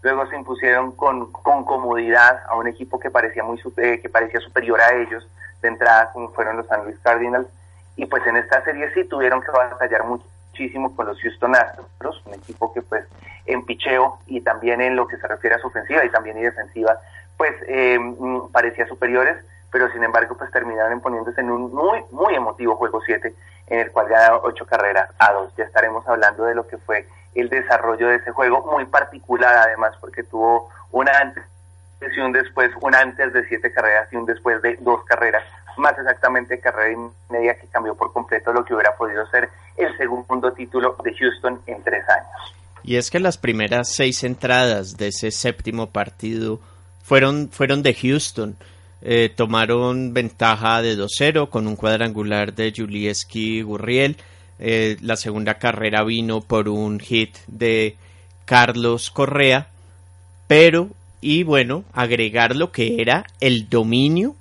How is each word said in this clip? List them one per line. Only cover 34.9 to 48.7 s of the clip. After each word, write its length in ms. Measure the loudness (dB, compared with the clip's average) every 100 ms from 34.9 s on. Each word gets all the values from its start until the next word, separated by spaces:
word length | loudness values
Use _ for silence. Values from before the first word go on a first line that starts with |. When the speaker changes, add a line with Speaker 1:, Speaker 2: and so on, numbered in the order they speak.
| -2
Speaker 1:
carreras, 400 | 0 0 2 0 -4 -20 -16 0
más 200 | 0 2
exactamente 640 | -4 0 0 0 -4 -4
carrera 400 | -2 0 -2 -2
y 340 | -10 -18 -6
media, 220 | 0 0 -2
que 80 | -4
cambió 260 | -6 -4
por 180 | -4 -4
completo 400 | -4 -4 -4 0
lo 120 | -2
que 100 | -2
hubiera 220 | 2 2 0
podido 280 | -6 -6 -2
ser 180 | -2 -2 -8 -16 -4
el 200 | -4 -2
segundo 560 | -4 -4 -6 -4 -4
título 440 | -6 -6 -2 -2 -2
de 100 | -8
Houston 460 | -2 -4 -2 -6 -8 -14
en 140 | -8
tres 180 | -6 -4 0
años. 480 | 0 -2 -18 -18 -20 -20 -18
Speaker 2:
Y 140 | -4 -2
es 120 | -2
que 120 | -2
las 180 | -2 -2
primeras 500 | -4 -2 0 0 -2
seis 360 | 0 -2 0
entradas 720 | -6 -4 0 2 4 0 -4 -6
de 120 | -6
ese 220 | -4 -6
séptimo 600 | -2 -4 -4 -8 -6 -6
partido 680 | -6 -6 -8 -8 -6 -6 -6 -12 -20 -20 -20
fueron, 460 | 4 6 6 2 -6
fueron 320 | -2 0 2
de 100 | 2
Houston. 600 | 0 0 0 -2 -6 -8 -10 -20